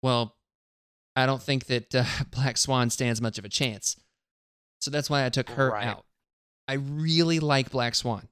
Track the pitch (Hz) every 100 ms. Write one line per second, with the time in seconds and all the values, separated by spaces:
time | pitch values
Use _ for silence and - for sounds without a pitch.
0 | 131 120 113 _ _ _ _ _ _ _
1 | _ - 131 135 - 135 - 123 - 131
2 | 120 - - - 135 120 - 131 120 -
3 | 123 110 117 107 101 - 131 101 - -
4 | _ _ _ _ _ _ _ _ - 143
5 | 143 143 131 135 123 - 131 107 110 101
6 | _ _ _ _ _ _ - 139 139 147
7 | 160 160 165 165 151 139 123 131 120 -
8 | 123 104 -